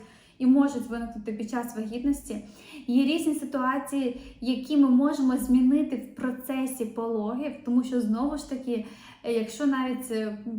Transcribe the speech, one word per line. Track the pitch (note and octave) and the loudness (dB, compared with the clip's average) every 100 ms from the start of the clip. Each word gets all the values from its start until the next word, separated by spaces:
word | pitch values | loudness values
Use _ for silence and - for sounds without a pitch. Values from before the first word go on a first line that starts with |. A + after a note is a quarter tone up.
| - - _ - | -14 -20 _ 2
і | B3+ | 6
можуть | C#4 C#4 B3 A3 | 6 6 0 -6
виникнути | A#3 A3+ A3 A3+ | -6 -8 -8 -8
під | G#3+ G#3+ | -6 -4
час | A#3+ A#3+ A3 | -4 -6 -6
вагітності. | G#3+ A#3+ C#4 C#4 - G#3+ - - - D4+ B3 | -8 -2 -2 -2 -4 -10 -10 -18 -20 -10 0
Є | B3 | 2
різні | C#4 E4 D#4+ | 4 2 0
ситуації, | D4 C4+ C4+ B3+ C#4 - C#4 B3 A#3+ - - | -2 -2 -2 0 -2 -2 -2 -2 -4 -12 -8
які | A#3+ B3+ C4 D4 | -4 -2 2 6
ми | C4+ | 6
можемо | B3+ D4 D4 C4 B3 | 6 4 2 2 2
змінити | C4 B3+ B3+ D4 D4 B3 | 4 6 6 4 2 -4
в | - | -8
процесі | - B3+ A#3+ - C4 C4 - | -6 -6 -6 -6 -4 -4 -4
пологів, | A3 - A#3 A3 G#3 B3+ D4 - | -6 -6 -4 -2 -2 -4 -6 -8
тому | A#3+ B3 | -2 0
що, | - B3 | 2 0
знову | G#3+ A3+ C#4+ D4+ | 0 0 -2 -4
ж | - | -8
таки, | B3 B3+ A3+ - - - - | -8 -4 -4 -6 -14 -20 -12
е, | A#3 | -4
якщо | A3+ G#3+ - C#4+ | -2 -4 -2 0
навіть, | C4+ B3+ A#3+ - | 0 -2 -4 -4
е, | A3 G#3+ G#3 A#3 | -4 -4 -6 -8